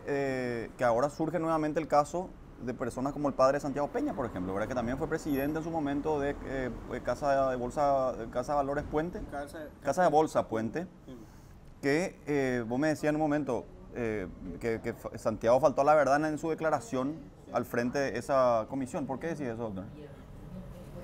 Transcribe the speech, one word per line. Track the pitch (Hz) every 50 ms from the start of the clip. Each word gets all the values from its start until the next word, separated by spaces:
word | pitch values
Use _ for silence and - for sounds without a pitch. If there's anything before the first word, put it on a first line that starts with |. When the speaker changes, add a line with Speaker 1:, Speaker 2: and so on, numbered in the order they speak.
| -
Speaker 1:
eh, | - 143 139 139 135 131 127 127 123 120 117 107 - -
que | - 127
ahora | 120 113 117 139 147
surge | - - 160 156 160 170
nuevamente | 160 160 165 156 156 151 147 165
el | 151
caso | - 147 147 151 151 - 175 190 185 - - - - - -
de | 117 123 120
personas | - 131 117 - 131 127 143 143
como | 143 147 139
el | -
padre | - 131 135 139 147
Santiago | 151 143 127 143 147
Peña, | 143 - 247 294 285 -
por | - 123
ejemplo, | 107 - 90 90 92 95
¿verdad? | 101 107
Que | 110 131
también | 123 113 120 131
fue | 135 160
presidente | - 156 160 - 160 139 131 139 151 156 160
en | 156
su | 170
momento | 165 160 147 139 139 147 139 156 156 143
de, | 139 143 139 - -
eh, | - 135 135 127 120 117 - - -
de | 123 120
casa | - 123 123 - 147 143 139 139 135 131
de | 127
bolsa, | 123 120 123 - 156 143 143 139 135 131 127 -
de | 95 113 -
Casa | - 123 127 151
de | 147
Valores | 147 135 139 143 147 -
Puente. | - 151 151 160 180 185 208 - -
Speaker 2:
Casa, | 147 143 143 - - 160 151 - - -
Speaker 1:
Casa | - 139 135 180 180
de | 160
Bolsa | 143 151 156 147 - 123 - -
Puente, | 113 110 113 110 107 156 180 - - - -
Speaker 2:
Sí. | - 127 117 - - - - - - - - - - - -
Speaker 1:
que, | - 139 143 160 190 - - - -
eh, | 143 147 139 135 127 123 123 117
vos | 110 123
me | 131 156 156
decías | 147 143 151 151
en | 151
un | 151
momento, | 156 147 147 151 139 135 120 98 - - - - - - -
eh, | - 117 110 107 104 92 82 - - - 92 85 82
que, | 120 117 113 104
que | 113 117 110
fa-, | - - - -
Santiago | 113 - 117 107 104 - 113 123 135
faltó | 151 147 120 139
a | 139
la | 147 151
verdad | 156 139 131 139 147 156 156
en | 156
su | 131 165 165
declaración | 156 160 160 156 151 131 - - 131 127 131 143 160 156 - - - - - -
al | - 120 117
frente | - - 120 120 123 123
de | 143 139 123 95 120
esa | 120 - 139 131 127 123 117 110 107 -
comisión. | 131 139 131 123 - 165 135
¿Por | 123 131 -
qué | 156
decís | 165 160 151 143
eso, | 120 113 113 120
doctor? | 110 98 92 95 95 - 151 147 - - - - - - - - - 185 185 - - - - - - - -